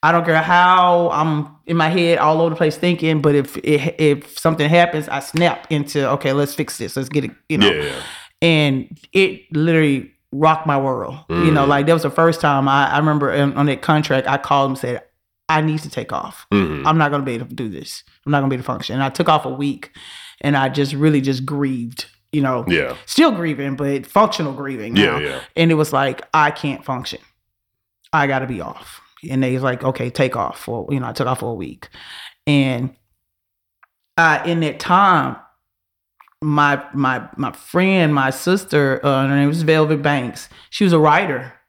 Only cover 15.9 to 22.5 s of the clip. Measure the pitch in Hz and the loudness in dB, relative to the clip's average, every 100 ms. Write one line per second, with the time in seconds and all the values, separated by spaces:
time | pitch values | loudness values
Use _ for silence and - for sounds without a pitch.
15.9 | - 113 82 - - - - 156 - 143 | -10 -8 -8 -10 -16 -2 0 0 -2 0
16.9 | 156 147 143 135 117 120 - 117 80 - | 2 2 0 -4 -8 -10 -8 -8 -10 -14
17.9 | - _ _ - 147 139 131 123 127 - | -16 _ _ -2 0 0 -2 -6 -8 -6
18.9 | 120 135 - 170 156 131 131 143 - - | -4 -4 -2 0 0 0 -6 -6 -6 -14
19.9 | - - - - - 143 143 135 139 139 | -20 -20 -20 -20 -6 -2 0 0 -2 -4
20.9 | 143 151 147 135 131 135 143 139 131 117 | 2 2 2 0 -4 -4 -4 -4 -4 -8
21.9 | 123 - _ _ 151 139 | -12 -16 _ _ -2 0